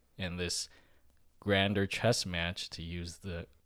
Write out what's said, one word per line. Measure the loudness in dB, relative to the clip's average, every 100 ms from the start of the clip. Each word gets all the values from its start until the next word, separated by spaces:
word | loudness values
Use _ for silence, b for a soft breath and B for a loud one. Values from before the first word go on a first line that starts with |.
| _ -8
in | -6 -4
this | -4 -4 -6 b b b b _ _ _
grander | 2 4 6 4 0
chess | 2 2 2 0
match, | -2 -2 -4 -8
to | -8
use | -8 -6 -8 -10
the | -8 -8 -10 _